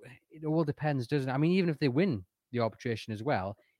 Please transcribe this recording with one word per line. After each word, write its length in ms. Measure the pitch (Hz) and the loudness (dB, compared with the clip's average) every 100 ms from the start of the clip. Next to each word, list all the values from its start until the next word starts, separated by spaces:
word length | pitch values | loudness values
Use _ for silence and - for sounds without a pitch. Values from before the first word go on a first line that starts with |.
| 127 127 _ | -20 -20 _
it 160 | 156 156 | -10 -2
all 180 | 160 | 0
depends, 420 | 151 - 151 139 117 | 0 0 0 0 0
doesn't 220 | 147 131 | -2 0
it? 40 | |
I 60 | 131 | 2
mean, 140 | 156 | 4
even 160 | 190 170 | 4 2
if 100 | 147 | 2
they 100 | 147 | 2
win 360 | 123 196 110 90 _ _ | 2 2 0 -6 _ _
the 80 | 120 | -2
arbitration 520 | 113 - 123 110 - | -2 -2 -6 -6 -6
as 100 | 104 | -6
well, 340 | 120 117 95 107 _ _ | -2 -2 -2 -8 _ _